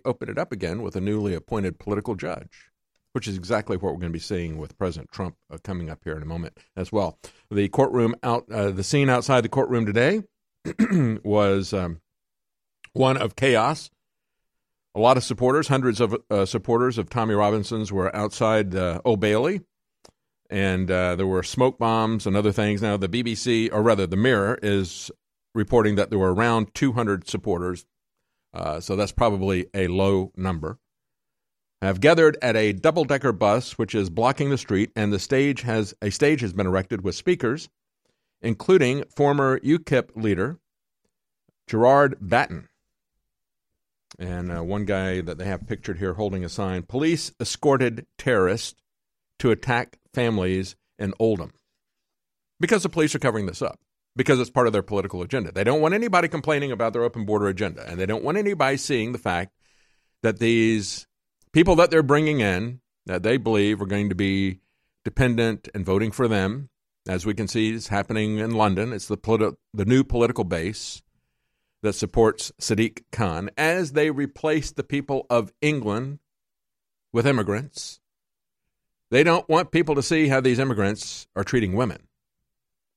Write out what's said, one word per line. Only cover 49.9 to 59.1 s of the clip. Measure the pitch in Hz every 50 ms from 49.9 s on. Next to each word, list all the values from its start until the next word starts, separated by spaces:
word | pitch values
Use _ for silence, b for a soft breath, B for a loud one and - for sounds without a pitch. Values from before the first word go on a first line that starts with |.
| _ - _ _ -
families | 135 120 117 110 101 90 92 92 95 92 92 - _ _ _ _ -
in | 104 98 - -
Oldham." | 113 113 107 87 76 - - _ _ _ _ _ _ _ _ _ _ _ _ _ _ _ _ _ _ _ _ -
Because | 156 - 220 196 175
the | 190
police | - 160 156 151 -
are | 135
covering | - 127 107 110 101
this | 90 82 -
up, | 131 - - - _ _ _ _ _ _ -
because | 123 123 - 135 127
it's | 117 -
part | - 135 123 113
of |
their | 107 101
political | 92 - 104 98 92 95 - 90
agenda. | 87 85 131 127 98 -
They | - 95 101
don't | 117 139 156
want | 156 160 190
anybody | 214 240 233 185 180 170 160
complaining | 165 156 - 156 151 139 143 135
about | 123 101 117 113
their | 107 120
open | 117 117 - 117 104
border | 98 107 104 104 98
agenda, | 95 92 104 90 - - - -
and | 85 90
they | 95
don't | 95 110 - -
want | 139 165 214
anybody | 208 202 196 156 139 135 139
seeing | 135 - - 143 117 107 120